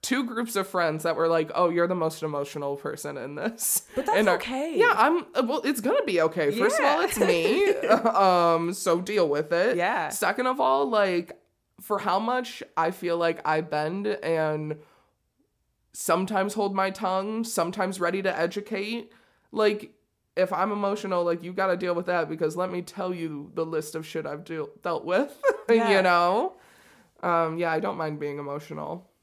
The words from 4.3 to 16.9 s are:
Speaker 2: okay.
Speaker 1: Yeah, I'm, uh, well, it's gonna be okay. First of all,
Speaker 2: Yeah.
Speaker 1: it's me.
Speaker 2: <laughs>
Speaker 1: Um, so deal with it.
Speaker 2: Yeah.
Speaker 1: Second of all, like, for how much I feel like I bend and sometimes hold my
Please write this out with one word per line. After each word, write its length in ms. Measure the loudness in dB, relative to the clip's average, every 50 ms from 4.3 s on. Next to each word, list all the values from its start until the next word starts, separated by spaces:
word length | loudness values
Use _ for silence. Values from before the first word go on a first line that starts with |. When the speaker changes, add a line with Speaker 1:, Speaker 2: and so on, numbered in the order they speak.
| 2
Speaker 2:
okay. 400 | 0 -2 -6 -4 -4 -4 -2 2 4
Speaker 1:
Yeah, 140 | 4 4 6
I'm, 300 | 4 4 4 4 2 -2 -2 -2
uh, 80 | -2 0
well, 160 | 0 0 -2 0
it's 160 | -2 -2 0
gonna 220 | 0 0 0 2 0
be 160 | 2 2 2
okay. 280 | 2 2 2 2 0 0
First 280 | 2 2 2 2 2 4
of 40 | 2
all, 160 | 2 2 2
Speaker 2:
Yeah. 60 | 0
Speaker 1:
it's 120 | 0 0 2
me. 540 | 2 2 4 4 4 2 4 4 4 2 2 0 2 2
Speaker 2:
<laughs> 240 | 2 4 4 2
Speaker 1:
Um, 600 | 4 6 6 6 6 6 6 4 4 2 0 -2
so 280 | -4 -2 0 2 2 2
deal 280 | 0 -2 2 2 2 2
with 240 | 2 -2 0 0
it. 240 | 2 2 2 2 2
Speaker 2:
Yeah. 320 | 2 0 0 0 -2 -2 -4
Speaker 1:
Second 360 | -4 -2 0 0 0 0 0 0
of 120 | 0 2
all, 280 | 2 2 4 2 2 2
like, 480 | 2 2 2 2 2 -2 -2 -4 -14 _ _ _ _ _ _ _ _ -20
for 180 | -6 -4 -4 -2
how 180 | 0 0 0 0
much 440 | 2 0 0 -2 -2 -4 -10 -14 -14 -8 _
I 140 | 0 0 0
feel 260 | 0 -2 -2 -2 0
like 240 | 2 2 0 0 0 -2
I 140 | 0 0 0
bend 460 | 0 -2 -2 -2 -2 -2 -4 -4 -2
and 720 | -4 -4 -2 -2 -2 0 0 0 0 -2 -2 -4 -6 -8 -10 -12 _ _ _ _ _ _ _ _ _ _ _ _ _ _ _ _ _ _ _ _ _
sometimes 640 | _ -8 0 0 2 2 2 0 0 0 0 0 -2
hold 200 | -2 -2 -2 0
my 160 | 0 -2 -2